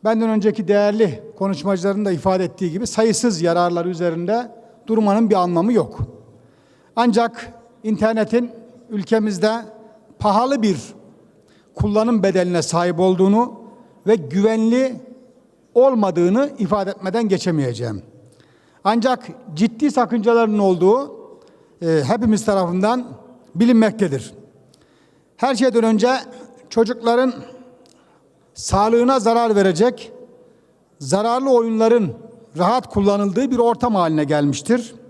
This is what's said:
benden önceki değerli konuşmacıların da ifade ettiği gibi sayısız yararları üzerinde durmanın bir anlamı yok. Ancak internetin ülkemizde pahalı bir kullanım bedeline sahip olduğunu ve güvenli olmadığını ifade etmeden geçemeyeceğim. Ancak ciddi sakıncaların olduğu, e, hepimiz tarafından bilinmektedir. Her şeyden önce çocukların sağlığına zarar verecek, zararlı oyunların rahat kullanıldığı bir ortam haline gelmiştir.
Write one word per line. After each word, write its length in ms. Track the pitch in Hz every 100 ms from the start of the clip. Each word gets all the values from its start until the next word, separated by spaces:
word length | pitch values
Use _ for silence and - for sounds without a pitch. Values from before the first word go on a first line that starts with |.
benden 240 | 214 220 226
önceki 380 | 220 208 208 175
değerli 540 | 202 208 208 214 131 - -
konuşmacıların 640 | 196 196 196 190 185 196
da 80 | 208
ifade 320 | 175 190 185
ettiği 260 | 180 - 185
gibi 160 | 160 233
sayısız 560 | - 226 214 240 180
yararları 460 | 170 170 175 175 170
üzerinde 640 | 170 175 165 175 226 240 - - - -
durmanın 440 | 220 214 202 226
bir 40 |
anlamı 380 | 196 180 170 190
yok. 260 | 233 135 - - - - - _ _ _ _ _ -
Ancak 560 | 240 214 233 240 - - - _
internetin 680 | 220 208 214 226 214 226 247 - - - -
ülkemizde 600 | 214 185 220 214 190 208 226 214 - - - _ -
pahalı 440 | 214 202 254 277
bir 160 | 214 160 - - - - _ _ _ _ _
kullanım 480 | - 208 208 220 233
bedeline 400 | 196 185 180 175
sahip 380 | 151 170 175 165
olduğunu 540 | 185 185 190 208 247 - - - - _ -
ve 80 |
güvenli 840 | 220 139 165 208 220 220 240 262 247 - - - _ _ _ _
olmadığını 760 | - 269 247 202 170 175 214 285 277
ifade 320 | 190 208 190
etmeden 380 | - 185 202 226
geçemeyeceğim. 760 | 185 185 160 135 113 117 101 92 - - _ _ _ _ _
Ancak 440 | 196 226 262 254 - 165 -
ciddi 360 | 151 220 233 294
sakıncaların 680 | 254 240 233 214 233 226 208
olduğu, 580 | 196 180 180 240 277 - - - - _ _ _
e, 200 | 165 160 131
hepimiz 380 | 220 220 214
tarafından 600 | - 196 180 180 202 247 247 127 - - _
bilinmektedir. 800 | 165 233 233 220 - 190 135 104 - - _ _ _ _ _ _ _ _ _
Her 180 | 254
şeyden 300 | 247 247 233
önce 260 | 226 220 240 254 - - - - -
çocukların 600 | - 226 240 226 240 262 - - - - - _ _ _ _ _ _ _
sağlığına 680 | - - 190 214 233 247 269
zarar 360 | 214 226 233 208
verecek, 560 | 190 165 233 - - - - - - _ _ _ _ _
zararlı 520 | 139 190 220 240 269
oyunların 640 | 247 233 220 226 240 190 - - - - 151
rahat 300 | 180 247 -
kullanıldığı 600 | - 202 202 202 185 269
bir 80 | 247
ortam 360 | 233 233 254
haline 300 | 208 165 156
gelmiştir. 720 | 147 151 147 139 - 240 233 - -